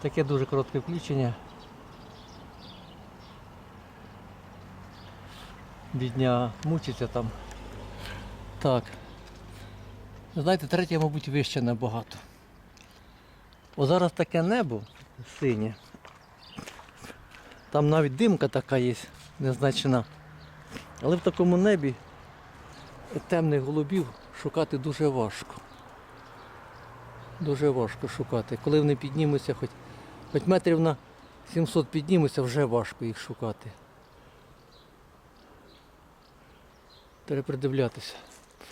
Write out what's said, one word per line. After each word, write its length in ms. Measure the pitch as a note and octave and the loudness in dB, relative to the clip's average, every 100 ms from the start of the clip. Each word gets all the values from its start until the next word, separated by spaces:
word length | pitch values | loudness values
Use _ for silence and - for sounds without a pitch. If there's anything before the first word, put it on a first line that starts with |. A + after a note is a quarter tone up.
Таке 220 | D3 E3 | -2 0
дуже 220 | C#3 C#3 C3+ | 2 2 2
коротке 340 | C#3 C3 C3+ | 0 0 -2
включення. 540 | D#3 E3+ - C#3 B2 A2+ - - - - - - - - - - - - - - - - - - - - - - - - - - - - - - - - - - - - - - - - - - - - - | -2 -4 -2 0 0 -2 -10 -18 -20 -20 -20 -20 -20 -20 -20 -18 -20 -18 -18 -18 -18 -20 -20 -20 -20 -20 -20 -20 -20 -20 -20 -20 -18 -18 -18 -18 -18 -18 -16 -16 -16 -16 -18 -16 -16 -16 -16 -16 -18 -18 -6
Бідня 580 | C3 B2+ B2+ C3 B2 A#2+ - | -2 -2 2 4 4 2 -2
мучиться 440 | D3 D#3+ - A#2+ A#2+ | -2 0 -2 -4 -2
там. 220 | A#2+ A2+ - - - - - - - - - - - - - | -2 -4 -6 -12 -14 -14 -12 -12 -12 -12 -10 -12 -14 -14 -2
Так. 240 | C#3+ B2 - - - - - - - - - - - - - - - E3 | 2 2 0 -10 -16 -18 -18 -18 -18 -16 -16 -16 -18 -18 -18 -18 -8 0
Знаєте, 320 | D3+ F#3+ C#3 | 2 2 2
третє, 320 | F3+ F3 D#3+ | 2 2 2
мабуть, 280 | D#3 D3 - | 2 0 0
вище 340 | C#3+ B2+ C#3 | 2 2 2
набагато. 560 | A#2+ A2+ B2 A2+ - - - - - - - - - - - - - - - - - - | 2 2 0 -2 -6 -12 -18 -20 -20 -20 -20 -20 -20 -20 -20 -20 -20 -20 -20 -20 -8 2
О, 100 | C#3 | 4
зараз 260 | F3+ F3 | 6 4
таке 300 | - E3 E3+ | 2 0 2
небо 400 | E3+ A#3+ D#3+ A2 G#2+ - - - A#2+ - | 4 2 2 -2 -8 -18 -20 -20 -18 -2
синє. 360 | C#3 G#2+ A2 G#2 - - - - - - - - - - - - - - - - - - - | 0 2 0 -4 -16 -20 -20 -20 -20 -20 -20 -16 -16 -16 -20 -18 -18 -18 -20 -20 -20 -20 -2
Там 180 | D3 D3 | 2 6
навіть 260 | D#3+ D3 C3 | 6 4 4
димка 320 | A#3 E3+ C#3 | 4 4 2
така 300 | C3 - C3+ | 0 2 2
є, 180 | B2 A2+ - - - - | 2 0 -6 -18 -16 -4
незначна. 640 | C3+ C3 C#3+ - C3+ B2+ - - - - - - - - - - | -2 2 2 2 2 2 0 -8 -20 -20 -20 -20 -16 -16 -16 -4
Але 140 | C#3 F3 | 0 2
в 40 | |
такому 380 | F3+ - F3 F3+ | 2 4 6 6
небі 360 | G#3 F#3 C#3 B2 - - - - - - - - - - - E3 - | 6 4 2 -2 -10 -20 -20 -20 -20 -20 -20 -18 -18 -18 -10 -8 0
темних 340 | E3+ D#3+ C#3+ | 2 4 2
голубів 480 | C3 D3+ C#3+ F#3+ B2+ - - - | 2 0 0 0 -2 -6 -18 -10
шукати 360 | D3+ E3 D3+ C#3 | -4 0 0 0
дуже 300 | D3+ C#3+ D3+ | -2 0 2
важко. 480 | C3 G3+ - - - - - - - - - - - - - - - - - - - - - | 2 0 -2 -12 -14 -16 -20 -20 -20 -20 -20 -20 -20 -18 -18 -18 -18 -20 -18 -18 -18 -14 -6
Дуже 300 | D3+ C#3 D3 | -2 2 2
важко 380 | B2+ A2+ - C3 | 4 0 -2 -6
шукати. 520 | - B2 A#2+ - A#2 | -6 -2 -2 -2 -2
Коли 160 | D3 D3+ | 4 6
вони 160 | D3 C3+ | 6 2
піднімуться, 580 | C#3 D3 D3+ C#3 - | -2 0 2 2 0
хоч, 160 | A#2+ C3 - - - - - - | -4 -6 -8 -18 -18 -18 -18 -4
хоч 140 | D3+ - | 0 4
метрів 340 | F#3 F3 D#3+ | 4 6 6
на 180 | D#3+ C3+ - - - - - | 4 2 -6 -20 -20 -20 -6
сімсот 340 | E3 E3 E3 C#3 | -2 2 2 2
піднімуться, 540 | D#3 D3 F#3 C#3+ - | 0 4 6 6 2
вже 240 | B2+ C3+ C3 | 0 2 4
важко 400 | A#2 G#2+ - A2+ | 2 0 -4 -6
їх 140 | A2 | -6
шукати. 520 | - A#2 A2+ - A2+ - - - - - - - - - - - - - - - - - - - - - - - - - - - - - - - - - - - - | -10 -6 -6 -6 -10 -18 -20 -20 -20 -20 -20 -20 -20 -20 -20 -20 -20 -20 -20 -20 -20 -20 -20 -20 -20 -20 -20 -20 -20 -20 -20 -20 -20 -20 -20 -20 -20 -20 -20 -14 -6
Треба 180 | C#3 | -4
придивлятися. 720 | C3+ C3 C3+ C3+ A#2+ - - - - - - - - | -4 -2 0 2 0 -2 -14 -14 -18 -20 -20 -20 -18